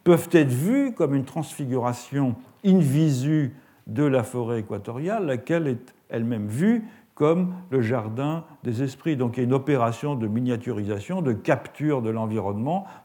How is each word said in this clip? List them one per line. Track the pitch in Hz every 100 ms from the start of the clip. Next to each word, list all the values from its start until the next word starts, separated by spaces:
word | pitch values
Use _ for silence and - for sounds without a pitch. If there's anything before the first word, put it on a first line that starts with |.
peuvent | 175 170 -
être | 170 139
vus | 123 175 269 277
comme | 220 151
une | 139 135
transfiguration | 165 147 - 135 127 120 117 - 143 131 110 - _ 202
in | 190
visu | 143 143 160 127 143 156 131 - - _ -
de | 117
la | 147 131
forêt | 110 123 117 117
équatoriale, | 107 107 101 120 170 226 165
laquelle | 123 - 165 151
est | 113 - _ -
elle-même | 117 117 113 101
vue | 120 202 233 220 - _ -
comme | 151 170 180 - -
le | 131
jardin | 110 127 107 113 147 165 160 -
des | 123 113
esprits. | 135 - 165 139
Donc | 123 127
il |
y |
a | 123
une |
opération | 135 131 139 117 117 147 139
de | 107
miniaturisation, | 113 123 113 127 104 101 104 - 185
de | 143
capture | 110 - 127 - - 151 135
de | 110
l'environnement, | 113 110 110 98 104 135 185 190 -